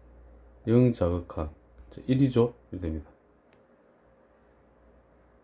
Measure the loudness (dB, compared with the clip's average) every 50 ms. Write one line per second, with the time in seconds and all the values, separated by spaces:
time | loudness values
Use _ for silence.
0 | -20 -20 -20 -20 -20 -20 -20 -20 -20 -20 -20 -8 -2 2 4 4 4 4 2 0
1 | 0 0 -2 -4 -6 -8 -8 -8 -8 -8 -10 -16 _ _ -20 -20 -20 -20 -20 -10
2 | -4 -2 0 2 2 2 4 2 2 2 0 -8 _ -14 -12 -8 -8 -8 -8 -8
3 | -10 -14 -20 _ _ _ _ _ _ _ _ _ _ _ _ _ _ _ _ _
4 | _ _ _ _ _ _ _ _ _ _ _ _ _ _ _ _ _ -20 _ -20
5 | _ _ _ _ _ _ _ _